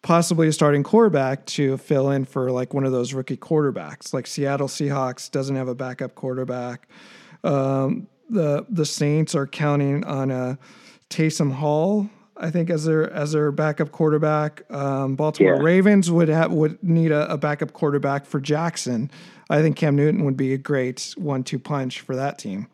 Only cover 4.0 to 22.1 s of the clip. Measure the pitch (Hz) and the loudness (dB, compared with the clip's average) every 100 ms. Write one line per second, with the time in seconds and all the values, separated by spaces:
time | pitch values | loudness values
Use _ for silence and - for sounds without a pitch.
4 | - 135 - - 139 139 139 - 143 139 | -8 -8 -6 -4 -2 -2 -4 -4 -2 -2
5 | 131 123 - 143 135 135 127 123 131 127 | -4 -6 -8 -6 -4 -4 -4 -6 -8 -8
6 | 127 - 131 127 127 127 123 120 _ - | -12 -8 -8 -6 -6 -6 -8 -12 _ -20
7 | - - - - 160 143 135 135 135 - | -20 -20 -20 -6 -2 0 0 0 0 -4
8 | - _ _ 214 151 143 - 185 151 - | -8 _ _ -2 0 -2 -2 -2 -2 0
9 | 147 151 156 160 139 - 147 143 139 143 | 0 2 0 -2 -4 -2 0 2 2 0
10 | 147 143 135 127 123 131 - - - - | -2 -4 -2 -2 -4 -6 -12 -20 -20 -20
11 | _ - 160 - 147 135 151 151 170 208 | _ -2 -2 2 -2 0 0 2 2 0
12 | 202 - _ - 165 170 165 160 156 156 | -2 -8 _ -8 -4 -2 0 0 2 2
13 | 156 - 147 151 151 143 151 147 151 - | 0 -2 -2 0 0 0 -2 0 -4 0
14 | 156 151 156 151 151 147 - 143 139 135 | 2 4 2 2 -2 -6 -14 -6 -4 -2
15 | 135 135 151 147 190 160 151 180 190 202 | -2 0 -2 4 4 6 4 6 6 6
16 | 170 170 160 156 165 165 156 - 180 165 | 4 4 4 4 2 2 0 0 2 2
17 | 165 147 151 156 151 147 147 - 151 143 | 4 2 0 -2 -2 -2 -6 -2 0 0
18 | 139 139 139 151 139 151 170 - - 120 | 0 -2 -4 -6 -2 0 0 -4 -4 -4
19 | 139 - - - _ 147 156 147 156 143 | -4 -10 -20 -20 _ 2 2 2 2 2
20 | 151 - 143 131 131 135 135 143 127 123 | 2 2 -2 0 -2 -2 -2 -2 -2 -6
21 | - - 156 135 127 135 - 147 127 - | -12 -8 -4 -4 -4 -8 -4 -4 -4 -8
22 | - | -8